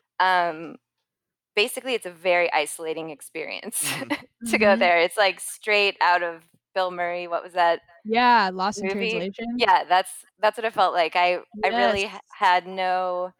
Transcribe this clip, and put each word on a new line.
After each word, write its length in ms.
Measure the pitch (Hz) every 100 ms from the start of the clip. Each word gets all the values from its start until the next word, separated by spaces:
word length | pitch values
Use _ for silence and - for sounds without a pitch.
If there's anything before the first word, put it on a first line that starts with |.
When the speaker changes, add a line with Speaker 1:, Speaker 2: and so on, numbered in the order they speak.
| _ -
Speaker 1:
um, 560 | 185 180 175 160 160 - _ _ _ _ _ _ _ -
basically, 380 | 240 - 247
it's 120 | 233 180
a 40 |
very 420 | 170 180 175 170
isolating 580 | 156 151 - 160 160 160
experience 720 | 147 - 160 147 98 214 -
<laughs> 100 | 294 - 254 285 - -
Speaker 2:
Mm-hmm. 100 | 233
Speaker 1:
to 60 | 226
go 80 | 214
Speaker 3:
Mm-hmm. 120 | 196
Speaker 1:
there. 180 | 180 170
It's, 160 | 175 -
like, 200 | 196 175
straight 560 | - - 220 208 202 -
out 220 | 170 175
of 200 | 170 165 _ _ _
Bill 160 | 190 185
Murray, 360 | 180 175 175 175
what 140 | 170
was 100 | 180
that 260 | 180 175 170 _ _
Speaker 3:
Yeah, 460 | 214 226 247 233 190
Lost 280 | 185 190 202
in 60 | 190
Speaker 1:
movie? 220 | 202 185
Speaker 3:
Translation. 460 | 180 185 202 233 240
Speaker 1:
Yeah, 260 | 220 175
that's, 260 | 151 185 190 - - _
that's 180 | 214 226
what 80 |
it 80 | 220
felt 220 | 214 185
like. 220 | 160 160 180
I, 220 | 180 180 - 208
I 40 | 196
really 340 | 233 240 208
Speaker 3:
Yes. 120 | 202
Speaker 1:
h-, 60 | 190 -
had 340 | - 196 180 175
no, 640 | 190 185 185 185 180 180